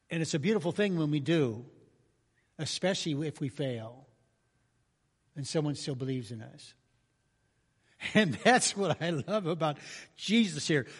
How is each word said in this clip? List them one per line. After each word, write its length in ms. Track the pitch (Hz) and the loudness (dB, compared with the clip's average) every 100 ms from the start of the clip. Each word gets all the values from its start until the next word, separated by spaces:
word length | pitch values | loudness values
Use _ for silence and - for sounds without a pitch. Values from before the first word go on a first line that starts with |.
| _ | _
and 120 | 165 | -4
it's 120 | 160 | 0
a 40 | 160 | 0
beautiful 320 | 151 220 160 | 2 2 0
thing 280 | 180 208 170 | 0 0 2
when 120 | 151 | 2
we 80 | 151 | 0
do, 460 | 143 165 131 110 123 - _ _ _ _ _ _ _ - | 2 2 2 -2 -12 -20 _ _ _ _ _ _ _ -10
especially 680 | 151 - 180 190 170 143 156 | -8 -2 0 0 -2 -2 -4
if 140 | - | -4
we 80 | 139 | -8
fail 580 | - 135 120 110 123 - _ _ _ _ _ _ _ _ _ _ _ _ | -4 -4 -4 -10 -16 -20 _ _ _ _ _ _ _ _ _ _ _ _
and 120 | 156 131 | -12 -4
someone 280 | 165 151 139 | -2 0 -2
still 180 | - | -6
believes 360 | 131 131 127 107 | -6 -4 -6 -6
in 120 | 113 | -12
us. 320 | 123 143 - _ | -14 -18 -20 _
<laughs> 60 | _ _ _ _ _ _ _ _ _ _ _ _ - | _ _ _ _ _ _ _ _ _ _ _ _ 2
And 200 | 214 202 113 | 4 4 4
that's 320 | 226 247 - 202 | 6 6 4 0
what 260 | 185 143 | -2 0
I 60 | 170 | 0
love 380 | 160 - 214 165 | -2 -2 -2 -2
about 320 | 165 156 143 - - - - | 0 0 -2 -12 -16 -18 -12
Jesus 520 | - 226 208 147 - | 2 4 4 0 2
here. 180 | 151 123 | 2 0